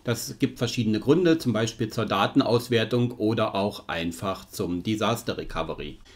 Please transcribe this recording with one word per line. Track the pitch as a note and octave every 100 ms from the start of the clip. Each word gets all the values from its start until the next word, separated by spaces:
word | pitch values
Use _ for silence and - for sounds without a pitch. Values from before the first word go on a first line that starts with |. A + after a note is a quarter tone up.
Das | - A#2 - -
gibt | C3 -
verschiedene | A#2+ - A2 G#2+
Gründe, | A2+ D#3+ F3 D#3+
zum | B2
Beispiel | G#2+ A2+ - A2
zur | - G#2
Datenauswertung | G2 G#2 C#3+ A#2 A#2+ - A#2 A2+ B2 A#2+
oder | - G#2+ A2+ A2 G2
auch | G2+ - -
einfach | E2+ E2+ E2+ G2 F#2+ -
zum | - F2+ F2
Disaster | F#2+ G#2+ G#2 A2+ - -
Recovery. | D#2+ E2 D#2+ D2 D2 - -